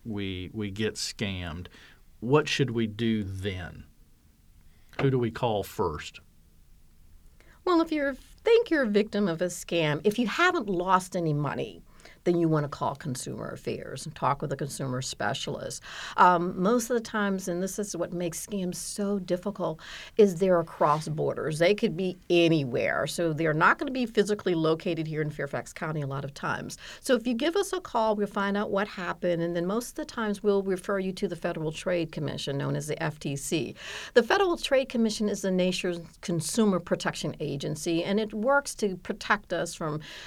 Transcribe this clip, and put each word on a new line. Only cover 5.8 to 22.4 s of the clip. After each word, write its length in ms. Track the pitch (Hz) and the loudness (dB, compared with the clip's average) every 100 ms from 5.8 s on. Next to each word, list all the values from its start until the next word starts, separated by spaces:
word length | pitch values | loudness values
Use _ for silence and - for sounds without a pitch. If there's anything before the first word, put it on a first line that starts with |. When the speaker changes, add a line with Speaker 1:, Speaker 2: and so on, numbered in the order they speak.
| 92 95 - - - - - - - - - - - - - - - - | -2 -2 -10 -16 -20 -20 -20 -20 -20 -20 -20 -20 -20 -20 -20 -20 -20 -4
Speaker 2:
Well, 160 | 370 339 | 4 4
if 100 | 330 | 4
you 260 | 302 277 254 - - | 2 -2 -4 -12 -2
think 260 | - 466 466 | 6 6 6
you're 140 | 320 | 2
a 40 | 233 | 4
victim 380 | 202 220 208 202 | 4 2 2 0
of 160 | 165 | 2
a 40 | 180 | -2
scam, 540 | - - 170 151 147 | -4 -2 2 2 2
if 140 | 208 208 | 2 2
you 60 | 220 | 0
haven't 400 | - 359 359 208 | 4 2 2 0
lost 480 | 175 180 185 185 185 | -2 2 2 2 -2
any 160 | 165 | 0
money, 480 | 147 143 131 120 85 - - - - | 0 0 -2 -6 -10 -20 -20 -20 -2
then 180 | - 175 | 2 4
you 80 | 165 | 4
want 160 | 156 | 4
to 40 | 147 | 0
call 280 | - 123 139 | -2 -4 -2
Consumer 540 | 160 123 135 113 110 | -6 -6 -6 -8 -8
Affairs 540 | - - 110 - 131 | -8 -6 -6 -8 -10
and 80 | 151 - | -10 -2
talk 260 | 131 135 | 0 0
with 80 | 151 | -2
a 40 | 139 | -4
consumer 440 | 143 - 139 127 | -6 -6 -4 -4
specialist. 800 | 131 - 107 - - - - - - - - - | -6 -4 -2 -2 -4 -6 -8 -10 -12 -14 -4 6
Um, 440 | 185 175 175 - | 8 8 2 0
most 300 | 185 247 233 | 2 2 2
of 40 | |
the 60 | 240 | -2
times, 460 | 226 220 202 190 185 | -2 -2 0 -2 -2
and 160 | 175 | -4
this 160 | 190 185 | -4 -4
is 180 | 208 165 | -6 -4
what 160 | 175 | -4
makes 320 | 175 175 165 | -2 -4 -6
scams 300 | - 202 180 | -6 -4 -4
so 460 | 160 - - 202 202 | -4 -8 -4 -2 -2
difficult, 580 | 180 180 202 196 165 160 - - - - | -2 -2 -2 -4 -4 -6 -12 -16 0 6
is 180 | 202 | 6
they're 240 | 165 190 175 | 6 4 4
across 480 | 165 - 160 151 156 | 2 2 4 4 0
borders. 540 | 151 143 113 139 156 | -2 -2 -2 -2 4
They 120 | 170 | 4
could 240 | 208 220 156 | 4 2 0
be 200 | 185 180 - | -2 -4 2
anywhere. 800 | 175 | 6